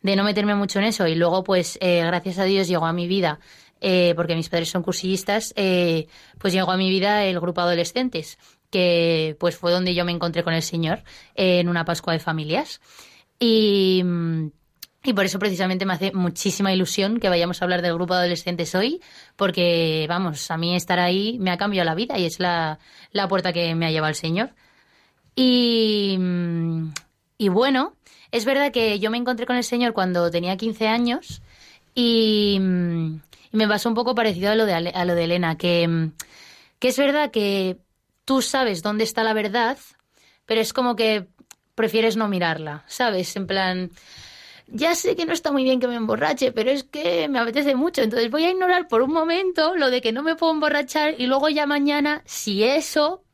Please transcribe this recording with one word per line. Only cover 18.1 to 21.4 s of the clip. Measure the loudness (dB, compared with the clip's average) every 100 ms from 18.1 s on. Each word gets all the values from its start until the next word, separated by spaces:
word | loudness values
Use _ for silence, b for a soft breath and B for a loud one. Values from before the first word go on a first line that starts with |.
Adolescentes | 0 0 -2 -4 -4 -2 0
hoy, | 0 -4 B B B -2
porque, | -2 2 2 2 2 0 -2
vamos, | -2 -4 -6 -6
a | -4
mí | -2 -2
estar | 0 0
ahí | 2 2 -2
me | -2